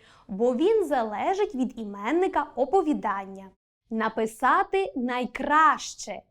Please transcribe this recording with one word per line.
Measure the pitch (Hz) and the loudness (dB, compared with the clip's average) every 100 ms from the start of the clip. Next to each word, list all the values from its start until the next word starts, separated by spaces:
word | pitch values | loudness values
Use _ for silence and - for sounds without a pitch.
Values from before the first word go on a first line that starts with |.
| - - - | -20 -20 -10
бо | 190 240 240 | 0 0 4
він | 349 440 330 | 4 4 2
залежить | 269 220 208 285 381 415 254 | 0 -2 -2 -2 0 -2 -2
від | 240 - | -4 -6
іменника | 208 202 214 330 370 320 - - | -12 -8 -2 0 0 0 -2 -2
оповідання. | 262 392 311 233 208 196 196 190 190 _ _ _ - | 0 2 2 0 -2 -4 -8 -14 -18 _ _ _ -8
Написати | 220 220 226 220 - 254 339 392 381 381 285 | -2 -2 0 -4 0 2 2 2 0 0 -2
найкраще | 240 247 247 - 277 302 311 240 - - - 190 - | -2 -2 -4 -4 2 6 6 4 -4 -12 -12 -12 -12